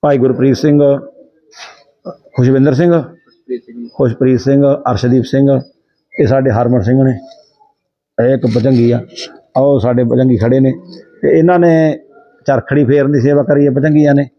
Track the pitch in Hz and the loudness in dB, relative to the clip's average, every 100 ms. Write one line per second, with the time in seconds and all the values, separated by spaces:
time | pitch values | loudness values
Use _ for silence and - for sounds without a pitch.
0 | 147 143 127 127 135 123 156 147 143 139 | 0 2 0 0 0 0 0 2 2 0
1 | - - - _ _ - - - _ _ | -4 -20 -20 _ _ -20 -20 -20 _ _
2 | - - _ - 123 135 143 131 175 170 | -20 -20 _ -2 0 2 2 2 2 0
3 | 135 - _ _ - 123 - 120 117 - | -2 -16 _ _ -12 -12 -12 -18 -18 -4
4 | 131 113 131 127 139 139 143 143 - 117 | -4 0 0 0 0 0 2 0 -4 -2
5 | 127 127 120 135 139 135 135 _ _ _ | 0 0 0 0 0 0 -4 _ _ _
6 | _ - 139 135 131 110 120 123 101 131 | _ -4 0 0 0 0 0 0 0 0
7 | 135 113 - - _ _ _ _ _ _ | 0 -2 -10 -20 _ _ _ _ _ _
8 | _ - 120 - 117 117 131 127 120 120 | _ -4 -2 0 -2 -2 0 0 2 -2
9 | - - - - _ - 139 139 113 123 | -6 -18 -20 -20 _ -2 0 0 0 -2
10 | 120 123 131 117 113 131 131 131 - - | 0 0 0 0 0 2 0 -2 -14 -20
11 | - - 147 156 165 175 170 160 156 147 | -20 -6 0 2 2 2 2 2 0 -4
12 | - - _ _ - 135 - 139 139 143 | -12 -20 _ _ -4 -4 -2 -2 0 0
13 | 139 147 127 143 127 143 143 131 151 151 | 0 0 0 0 0 0 0 0 0 2
14 | 147 143 139 | 2 2 -2